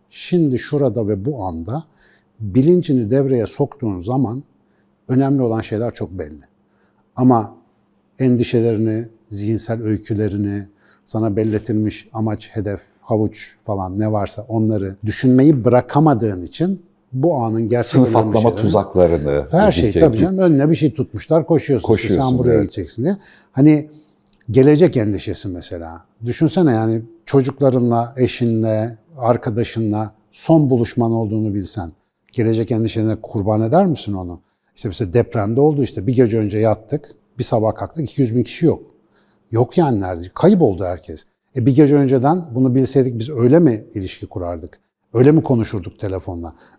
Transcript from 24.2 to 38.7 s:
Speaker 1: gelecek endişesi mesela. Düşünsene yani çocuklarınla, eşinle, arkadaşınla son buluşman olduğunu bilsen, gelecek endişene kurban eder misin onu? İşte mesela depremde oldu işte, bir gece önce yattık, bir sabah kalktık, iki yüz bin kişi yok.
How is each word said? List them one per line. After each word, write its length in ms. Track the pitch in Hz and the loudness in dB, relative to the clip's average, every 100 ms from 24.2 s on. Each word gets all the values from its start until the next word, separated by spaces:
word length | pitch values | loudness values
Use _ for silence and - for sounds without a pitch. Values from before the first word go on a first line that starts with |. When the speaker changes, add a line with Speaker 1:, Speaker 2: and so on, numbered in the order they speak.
| _ _ - | _ _ 0
Speaker 1:
gelecek 460 | 127 131 147 170 123 | 4 6 6 4 2
endişesi 520 | 107 95 - 90 101 | -2 -4 -6 -10 -10
mesela. 560 | 87 - 87 82 82 _ - | -10 -12 -12 -12 -16 _ -12
Düşünsene 480 | 117 113 160 185 160 | -8 0 0 2 2
yani 300 | 113 110 113 113 - | 2 0 -2 -6 -18
çocuklarınla, 920 | - 139 131 - 139 127 120 117 120 127 | 0 0 0 0 0 2 0 0 -2 -2
eşinle, 800 | 120 - 120 110 110 110 117 113 _ 151 | -2 0 -2 0 0 -2 -4 -8 _ -6
arkadaşınla 920 | 117 117 - 110 113 113 110 107 107 _ _ | 0 0 -2 -4 -4 -4 -4 -4 -6 _ _
son 400 | - - 165 143 | -10 2 2 4
buluşman 420 | 127 117 - 117 | 0 0 -2 -2
olduğunu 420 | 113 110 110 110 | -2 -2 -4 -4
bilsen, 380 | 101 87 - 85 - _ _ _ | -4 -6 -8 -12 -14 _ _ _
gelecek 380 | - 110 113 113 | -4 0 0 -2
endişene 440 | 113 113 - 110 110 | -2 -2 -2 -4 -4
kurban 400 | - 113 98 107 | -6 -6 -2 0
eder 240 | 110 156 196 | 2 2 2
misin 260 | 135 - | -2 -6
onu? 280 | 98 87 85 _ _ _ - | -8 -8 -12 _ _ _ -12
İşte 120 | 110 | -10
mesela 240 | 90 101 | -6 -2
depremde 480 | 120 107 117 101 117 | 0 0 -2 -2 2
oldu 220 | 147 143 | 2 2
işte, 240 | 123 - 101 | -4 -4 -2
bir 80 | |
gece 240 | 123 120 113 | 2 2 2
önce 200 | 107 107 | -2 0
yattık, 520 | 110 - - 143 - - _ - | 0 0 -4 -10 -10 -20 _ -10
bir 60 | |
sabah 300 | 117 120 107 | -2 0 0
kalktık, 300 | 107 95 - | -2 -8 -8
iki 180 | 127 - | -6 -2
yüz 140 | 127 117 | 0 0
bin 60 | |
kişi 240 | 117 - | -2 0
yok. 160 | 160 | 0